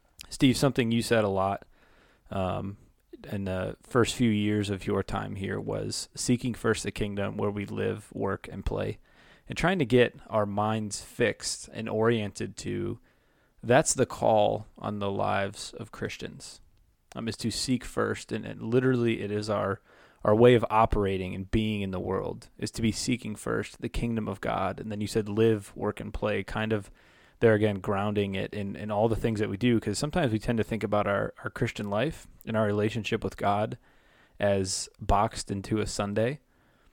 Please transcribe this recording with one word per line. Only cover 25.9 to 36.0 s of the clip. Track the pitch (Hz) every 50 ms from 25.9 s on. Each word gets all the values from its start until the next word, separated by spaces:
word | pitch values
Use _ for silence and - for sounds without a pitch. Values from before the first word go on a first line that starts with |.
| - -
and | 110 107 -
play, | - - 107 104 101 95
kind | - - 110 110 110
of | 110 104 98 - - - _ _ _ _ - _ _ -
there | 117 113 110
again, | 104 107 107 101 95
grounding | 95 107 101 98 101 107 104 104 101 98 95
it | 95 107 - -
in, | 104 98 98 -
in | - 107 104
all | 104 101 110 117
the | 110
things | - - 117 110 104
that | 107 104
we | 98
do, | 98 120 123 117
'cause | 107 - 107 101 -
sometimes | 147 151 - 185 156 117
we | 107 104
tend | - - 117 110
to | 104
think | - 117 104 113
about | 104 104 104 98
our, | 101 101 101 107 - - - -
our | -
Christian | - - 123 113 - - 107 101
life | 101 107 127 160 - - - - - - -
and | - 113
our | 110 110
relationship | 104 104 104 104 107 104 113 101 - 113 107 -
with | - -
God | - 101 101 101 104 107 117 117 - _ _ _ _ _ _ _ _ _ _ _ -
as | 101 101 101 98 95 95 - - - - - -
boxed | 107 101 101 101 107 113 - - - -
into | 101 98 95 - 110 107
a | 107
Sunday, | - - -